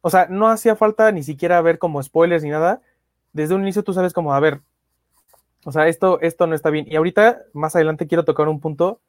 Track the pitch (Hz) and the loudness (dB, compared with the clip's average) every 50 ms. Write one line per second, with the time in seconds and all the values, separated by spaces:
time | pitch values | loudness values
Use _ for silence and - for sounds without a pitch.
0 | _ 175 156 185 180 - 185 196 214 220 226 220 - 226 220 214 220 214 214 - | _ 2 2 2 2 2 0 0 2 2 2 2 2 0 0 2 2 0 2 2
1 | 220 220 208 175 143 131 156 135 - 170 175 175 165 165 165 165 - 175 156 143 | 2 2 2 0 -6 -8 -8 -6 -2 2 2 2 4 2 0 0 -2 -4 -4 -4
2 | 135 - _ 165 165 170 175 165 151 147 147 151 160 175 208 254 _ _ _ _ | -8 -4 _ 2 2 4 2 0 -2 -4 -4 -2 0 0 -2 -2 _ _ _ _
3 | _ _ _ _ _ _ _ 151 151 151 180 190 196 196 185 208 202 - 190 185 | _ _ _ _ _ _ _ -6 -4 -2 -2 -2 -2 -2 -4 -4 -4 -4 -2 -2
4 | 180 180 175 - 170 151 139 139 143 156 147 139 _ _ _ _ _ _ _ _ | -2 -2 -2 -4 -4 0 0 2 2 2 0 -2 _ _ _ _ _ _ _ _
5 | _ _ _ _ _ _ _ _ _ _ _ _ _ - 131 156 156 165 165 165 | _ _ _ _ _ _ _ _ _ _ _ _ _ -6 -2 0 2 2 2 2
6 | - 190 180 170 - 165 165 _ 180 165 160 151 - 165 151 156 147 - 156 156 | 0 0 0 2 0 -2 -2 _ -2 -2 -2 -2 -2 -2 -2 -2 -4 -4 -2 -2
7 | 160 180 180 - 208 226 240 - - _ _ 147 151 160 - 175 160 156 156 151 | -2 0 2 4 4 4 2 0 -8 _ _ -8 -8 -2 0 0 0 0 0 -4
8 | 175 151 - 165 165 - 156 - 151 151 156 147 - 160 151 139 170 185 214 _ | -4 -2 -2 -2 0 0 0 0 0 -2 -2 -4 -6 -8 -4 -2 -2 -2 -2 _
9 | _ | _